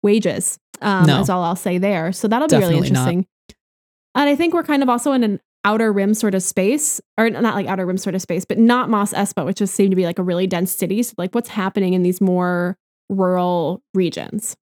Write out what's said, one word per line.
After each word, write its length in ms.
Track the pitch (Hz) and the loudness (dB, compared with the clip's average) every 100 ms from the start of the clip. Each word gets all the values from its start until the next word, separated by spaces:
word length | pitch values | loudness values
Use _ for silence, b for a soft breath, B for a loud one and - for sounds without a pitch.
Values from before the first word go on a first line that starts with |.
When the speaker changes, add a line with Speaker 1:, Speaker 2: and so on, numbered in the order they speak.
Speaker 1:
wages. 560 | 208 220 185 202 - - _ - | 4 2 2 -2 -6 -8 _ -6
Um, 240 | 208 190 160 | -2 4 4
Speaker 2:
No. 140 | 139 | 4
Speaker 1:
is 80 | 196 | 2
all 120 | 180 | 0
I'll 140 | 170 180 | -2 -2
say 220 | 196 180 | -2 0
there. 340 | 196 185 165 | 0 0 -2
So 160 | 190 214 | -2 0
that'll 200 | 233 311 | 0 2
be 80 | - | 2
really 180 | 185 | 4
Speaker 2:
Definitely 160 | 160 135 | 2 2
not. 180 | 131 127 | 2 2
Speaker 1:
interesting. 180 | 175 190 _ - - _ _ _ _ _ | 0 -4 _ -20 -20 _ _ _ _ _
And 140 | - 285 | 0 0
I 80 | 285 | 2
think 160 | 339 | 2
we're 100 | 339 | 0
kind 180 | - 285 | 0 0
of 60 | 254 | 2
also 220 | 240 294 | 0 0
in 120 | 262 | 2
an 160 | 226 196 _ _ | 0 -2 _ _
Outer 260 | 202 220 226 | 0 2 2
Rim 200 | 202 196 | 2 2
sort 200 | 214 214 | 2 2
of 80 | 185 | 0
space, 580 | 185 - 190 294 - - _ - | -2 0 0 0 -2 -6 _ -2
or 100 | 226 | 0
n-, 60 | 196 | 2
not, 120 | 233 | 0
like, 120 | 208 180 | 0 -4
Outer 200 | 190 185 | -2 -2
Rim 100 | 185 | -2
sort 160 | 196 | -2
of 60 | 180 | -6
space, 220 | - 175 | -4 -6
but 140 | - - | -2 4
not 320 | 226 247 240 | 4 4 2
Mos 220 | 214 208 | 0 0
Espa, 300 | - 202 - 156 | -2 -2 -2 -4
which 120 | 202 | -2
just 160 | 196 | -2
seemed 160 | - 196 | 2 2
to 60 | 185 | 2
be, 80 | |
like, 140 | 175 175 | 0 -2
a 40 | |
really 240 | 180 175 185 | -2 -2 -2
dense 260 | 180 180 | -2 -2
city. 300 | - 185 208 | -4 -2 -2
So, 120 | 240 - | -4 -4
like, 180 | 180 | -4
what's 140 | 233 233 | -4 -4
happening 440 | 220 190 202 185 | -4 -4 0 0
in 80 | 185 | 2
these 180 | 180 180 | 0 2
more 560 | 190 180 180 180 175 190 _ _ _ | 2 2 0 0 -2 -6 _ _ _
rural 760 | 196 185 185 180 175 151 185 _ | -2 0 0 0 0 -2 -6 _
regions? 600 | 190 175 - - 208 - - | -2 -2 -4 -8 -8 -10 -14